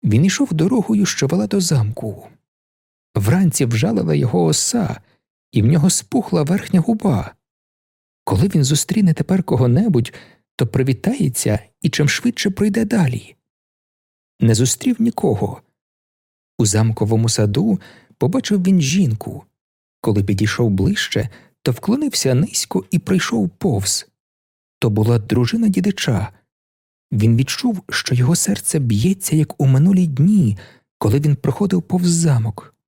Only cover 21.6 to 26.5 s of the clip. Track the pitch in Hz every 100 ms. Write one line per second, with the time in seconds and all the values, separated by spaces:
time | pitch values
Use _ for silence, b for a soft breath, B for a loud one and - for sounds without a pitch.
21.6 | - 123 - 254 302 - 135 127 196 -
22.6 | - 185 - 170 - 190 - 233 190 -
23.6 | 196 104 98 - - _ _ _ _ _
24.6 | _ _ 117 104 110 120 104 113 120 226
25.6 | 226 190 185 196 - 107 98 - _